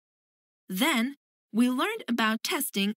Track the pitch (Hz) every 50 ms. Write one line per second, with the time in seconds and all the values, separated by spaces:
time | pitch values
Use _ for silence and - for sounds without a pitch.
0 | _ _ _ _ _ _ _ _ _ _ _ _ _ - 185 185 254 320 311 233
1 | 226 269 277 - _ _ _ _ _ _ - 214 247 247 254 254 320 403 466 440
2 | - - 240 233 226 214 220 226 - - 370 302 277 - - 202 196 202 214